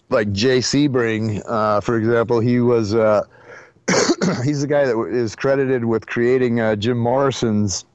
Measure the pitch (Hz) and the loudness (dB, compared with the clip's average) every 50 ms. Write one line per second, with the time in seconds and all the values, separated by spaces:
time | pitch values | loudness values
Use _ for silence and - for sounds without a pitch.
0 | _ - 127 120 107 104 98 98 117 131 127 127 117 - - 143 147 139 127 127 | _ -2 0 0 0 0 -2 0 2 2 2 2 0 0 0 0 2 2 2 0
1 | 117 113 110 107 110 110 104 92 - - 117 107 110 107 104 104 - - 120 113 | 0 0 -2 -2 -2 -4 -4 -6 -6 -6 -4 -2 0 0 0 0 0 0 0 0
2 | 107 113 120 117 113 107 120 113 110 123 123 123 120 123 120 113 110 98 110 117 | 0 2 2 2 2 2 0 0 0 2 0 2 2 2 2 2 0 0 0 2
3 | 110 107 107 101 - - - - - - - - - - _ _ _ - - - | 2 2 2 2 0 -4 -10 -20 -20 -20 -20 -20 -20 -20 _ _ _ -2 0 0
4 | - - 349 - - 185 - 123 120 147 151 139 147 135 147 143 139 127 110 113 | 0 0 0 0 -2 -2 -2 -2 -2 -2 -2 -2 -2 0 0 2 2 2 0 0
5 | 107 82 104 123 117 107 - - - 135 139 139 135 131 131 123 117 113 113 107 | -2 -2 -2 -2 -2 -4 -4 -2 -2 0 2 2 0 0 0 0 0 0 -2 -2
6 | - - - 120 117 123 131 127 127 120 117 120 113 110 110 101 101 123 123 120 | -4 -4 -4 0 2 2 2 2 2 0 0 0 0 0 0 0 0 -2 -2 0
7 | 117 120 127 135 139 135 120 - 120 113 107 104 104 98 - - - _ | 0 0 0 2 0 0 0 0 -2 0 0 0 0 -2 -4 -6 -10 _